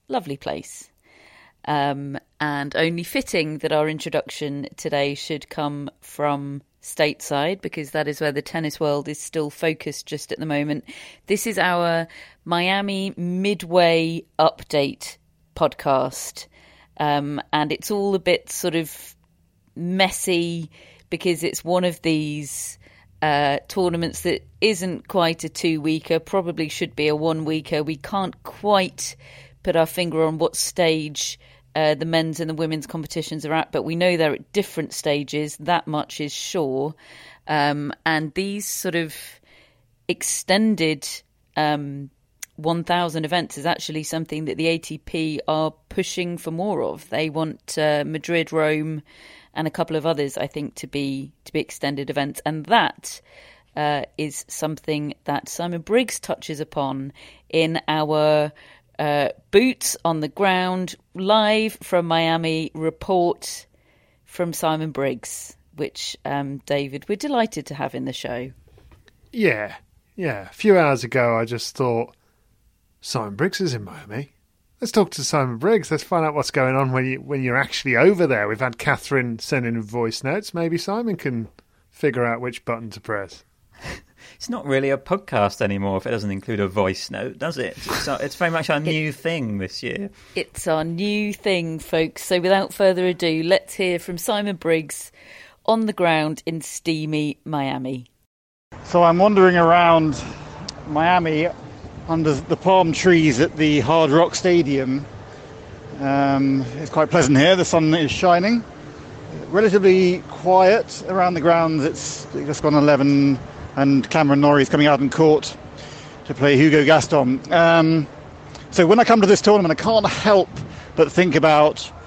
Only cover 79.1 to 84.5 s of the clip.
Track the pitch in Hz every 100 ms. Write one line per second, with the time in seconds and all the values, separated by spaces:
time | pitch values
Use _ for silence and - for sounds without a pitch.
79.1 | 139 123 113 - 139 120 117 104 120 113
80.1 | 110 131 185 208 170 165 170 - 208 233
81.1 | 185 143 120 107 _ _ _ _ - 151
82.1 | 123 120 117 123 117 - 117 113 104 -
83.1 | 104 95 - _ _ _ - - - _
84.1 | _ - - -